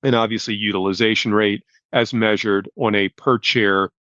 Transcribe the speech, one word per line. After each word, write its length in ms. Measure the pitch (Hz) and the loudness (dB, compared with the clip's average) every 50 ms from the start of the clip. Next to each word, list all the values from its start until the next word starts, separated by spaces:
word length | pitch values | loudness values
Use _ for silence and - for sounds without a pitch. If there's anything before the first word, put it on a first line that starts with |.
| - | 0
and 120 | 139 123 | 2 2
obviously 380 | 117 113 107 113 110 - - 110 | 2 0 0 -2 -6 -6 -6 -6
utilization 800 | 104 107 104 101 95 92 98 98 90 117 110 110 - - 117 104 | -4 -2 -2 -2 0 0 -2 0 0 0 0 0 0 -2 0 0
rate 300 | 104 107 104 101 104 - _ _ _ _ _ - | 2 2 2 0 -2 -8 _ _ _ _ _ 0
as 200 | - 117 - - | 0 0 0 0
measured 560 | 117 113 110 107 95 - 110 101 98 98 - _ | 0 2 2 2 0 0 0 0 -2 -2 -4 _
on 180 | - 135 110 104 | -4 -2 0 0
a 160 | 104 101 95 | 0 0 -2
per 300 | _ - - - 127 117 | _ -4 -2 0 0 0
chair 500 | - - - 123 110 101 98 95 98 92 _ _ | 0 0 0 2 2 2 2 2 0 -2 _ _